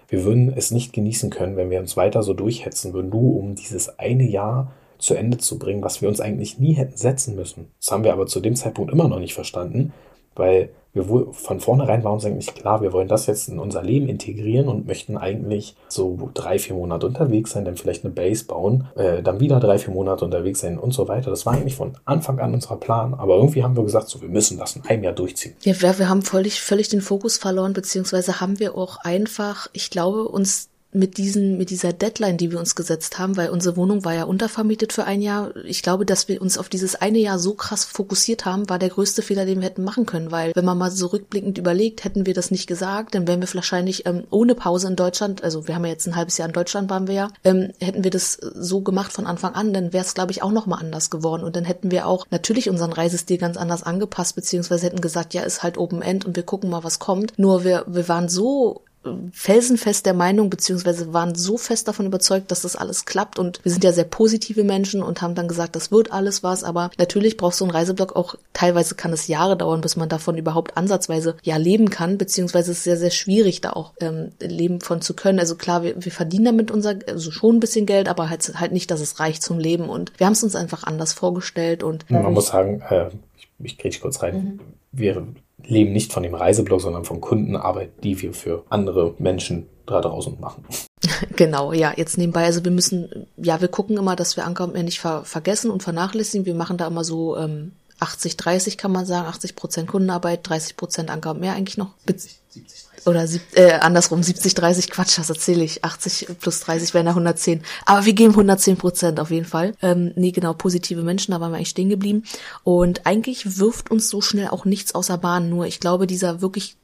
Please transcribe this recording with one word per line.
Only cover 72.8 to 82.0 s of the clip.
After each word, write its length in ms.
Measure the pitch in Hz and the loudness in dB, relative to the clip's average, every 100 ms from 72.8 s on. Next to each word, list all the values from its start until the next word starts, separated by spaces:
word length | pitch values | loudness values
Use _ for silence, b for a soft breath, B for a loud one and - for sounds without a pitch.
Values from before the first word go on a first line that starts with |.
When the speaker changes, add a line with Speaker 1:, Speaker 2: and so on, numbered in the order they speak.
| 175 | 0
Speaker 2:
sehr, 120 | 170 | 2
sehr 140 | 170 | 2
schwierig, 480 | - 196 202 196 - | 0 2 4 4 2
da 120 | - | -4
auch, 200 | - 160 - | -6 -8 -6
ähm, 320 | 165 160 160 - | -6 -4 -8 -8
leben 400 | 175 170 175 175 | -8 -2 0 0
von 220 | - 170 | -2 -4
zu 120 | - 180 | -4 0
können. 240 | 196 190 | 2 4
Also 160 | 170 170 | 2 -2
klar, 280 | - 175 | 0 0
wir, 120 | 170 185 | 0 -6
wir 100 | 180 | -8
verdienen 320 | - 165 190 240 | -6 0 4 6
damit 260 | 226 220 | 6 2
unser, 240 | 214 208 196 - | 0 0 -2 -6
also 240 | 170 160 | -6 -8
schon 280 | - 220 233 | 2 6 6
ein 20 | |
bisschen 260 | 220 220 208 | 4 2 4
Geld, 220 | 196 190 | 4 2
aber 220 | 175 160 | 0 -2
halt, 240 | 160 - - | -4 -6 -4
halt 160 | 170 | -2
nicht, 180 | 180 - | -2 -2
dass 120 | 160 | -4
es 180 | 147 - | -4 -2
reicht 240 | 160 160 | -2 -2
zum 160 | - 170 | -4 -2
Leben 300 | 160 170 165 | 0 0 -2
und 240 | - 180 - | -6 -6 2
wir 100 | 190 | 4
haben's 160 | 220 | 4
uns 120 | 220 170 | 2 -2
einfach 300 | 165 165 - | -4 -6 -6
anders 260 | 156 156 | -4 -4
vorgestellt 720 | - 180 180 - - 170 170 | 0 0 0 -4 -2 -2 0
und 260 | 156 160 | -2 -6